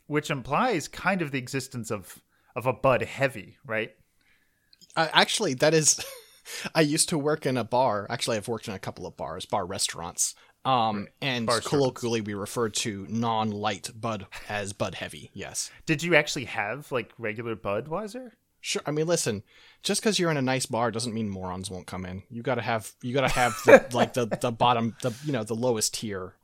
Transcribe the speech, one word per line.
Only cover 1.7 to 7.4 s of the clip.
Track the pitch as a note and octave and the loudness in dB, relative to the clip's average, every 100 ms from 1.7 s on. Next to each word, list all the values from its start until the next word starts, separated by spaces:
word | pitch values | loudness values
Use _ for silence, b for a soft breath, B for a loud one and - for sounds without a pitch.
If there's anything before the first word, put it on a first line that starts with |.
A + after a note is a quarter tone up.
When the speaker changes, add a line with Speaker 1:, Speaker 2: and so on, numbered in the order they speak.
| B2 A2 | -8 -6
Speaker 1:
of, | G#2 - - b b b | -8 -8 -20 b b b
of | B2+ B2 | -4 -2
a | |
Bud | A2 C3+ A#2+ | 2 4 4
Heavy, | A2+ - C3+ A#2 - - - | 0 0 -2 -2 -14 -16 -6
right? | A2 B2 - _ _ b b b b b b - - | -4 -4 -8 _ _ b b b b b b -6 -2
Speaker 2:
Uh, | G#3 | 4
actually, | E3 G#3 - F#3+ | 4 4 4 0
that | C3 D#3 | 4 6
is, | D#3+ C#3+ - B B B B | 6 4 2 B B B B
<laughs> | B B B | B B B
I | D#3+ | 2
used | D3+ D#3 - | 4 2 0
to | D#3 | 0
work | D3 D3+ | 0 0